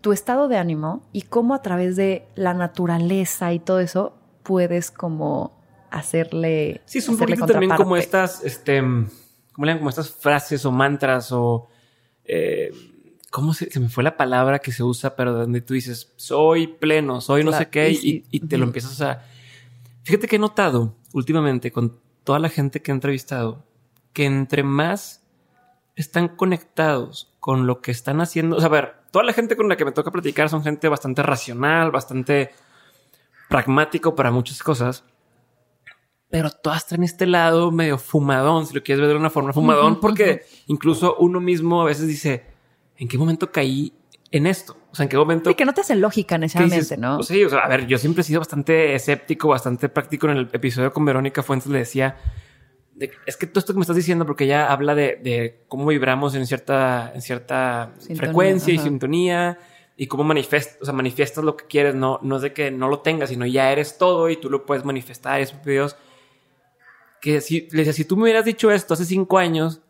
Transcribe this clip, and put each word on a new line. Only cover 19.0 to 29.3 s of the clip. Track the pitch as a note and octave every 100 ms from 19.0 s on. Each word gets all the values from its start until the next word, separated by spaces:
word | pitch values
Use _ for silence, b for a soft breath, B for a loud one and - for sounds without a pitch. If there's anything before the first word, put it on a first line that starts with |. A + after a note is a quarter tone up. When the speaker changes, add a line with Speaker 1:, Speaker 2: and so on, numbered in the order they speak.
Speaker 2:
a, | C#3+ C3 B B B B B B B B
fíjate | - G3+ A3
que |
he | G#3+
notado | G#3+ G#3+ F#3+ B2+ A2+ - _
últimamente | D3+ A#2+ D#3+ D3 B2+ A#2+
con | - A#2 - _ _
toda | - C#3
la | D#3+
gente | D#3 C#3 D3
que | -
he |
entrevistado | C#3 C#3 C#3 - C3+ A2+ A#2 - _ _ _ _
que | -
entre | C#3+ C3+ C3+ C#3+
más | C#3 C#3 D#3+ G3 - - _ _ _ _ _ _ _
están | - D#3 E3+ E3+
conectados | E3+ F#3+ F3 - - D#3+ C#3 A#2+ - - _
con | - C3 B2+
lo | B2
que | -
están | A#2+ - C#3+
haciendo, | E3+ E3 E3 E3
o |
sea, | D#3+
a |
ver, | D3+ B2+ - _
toda | F3+
la | A#3